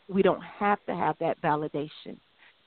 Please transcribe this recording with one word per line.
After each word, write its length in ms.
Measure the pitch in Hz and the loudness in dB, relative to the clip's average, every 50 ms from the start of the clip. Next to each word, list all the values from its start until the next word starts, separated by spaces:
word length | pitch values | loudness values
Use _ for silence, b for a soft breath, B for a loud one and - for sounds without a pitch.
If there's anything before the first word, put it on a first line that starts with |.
| _ | _
we 140 | - 180 196 | 0 2 4
don't 200 | 190 185 156 - | 6 4 4 2
have 420 | 175 170 - - 208 202 208 - _ | -4 -12 -6 0 2 2 2 2 _
to 100 | - - | -4 -4
have 220 | 175 - 156 156 - | 0 0 0 0 0
that 200 | 165 151 - - | -2 -2 -2 0
validation, 760 | - 156 151 151 156 147 - 147 147 151 - - - - - - _ _ _ b b b b _ _ | 0 0 0 0 -2 -4 -4 -6 -6 -8 -10 -14 -16 -16 -16 -16 _ _ _ b b b b _ _